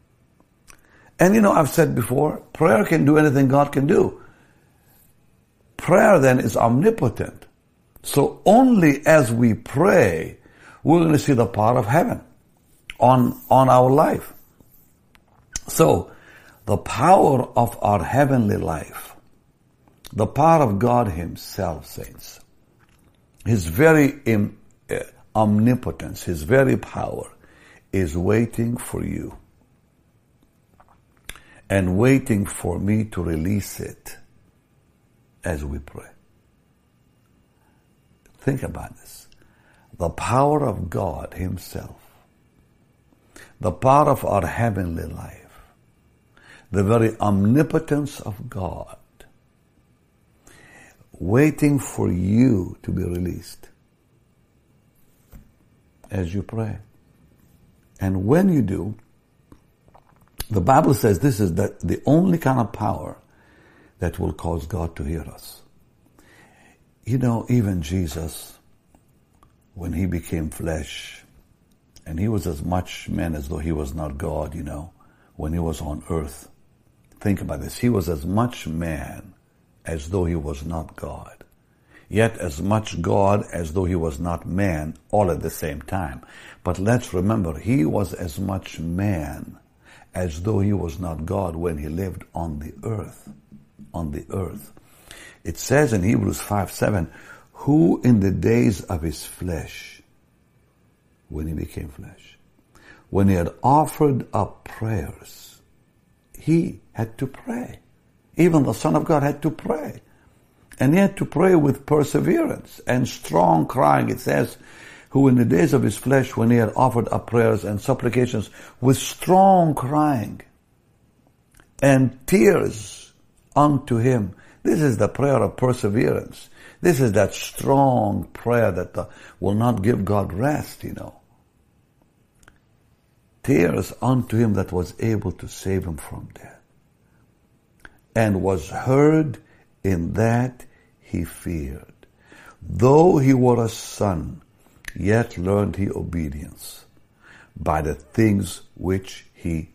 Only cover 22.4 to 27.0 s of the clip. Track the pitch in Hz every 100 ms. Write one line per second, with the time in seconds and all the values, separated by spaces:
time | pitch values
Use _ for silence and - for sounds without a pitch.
22.4 | _ _ _ _ _ _ _ _ _ _
23.4 | 92 113 80 87 160 156 143 - - 107
24.4 | 107 - _ _ - - - _ _ 107
25.4 | 107 104 113 123 - - - - - 82
26.4 | 76 131 135 117 - -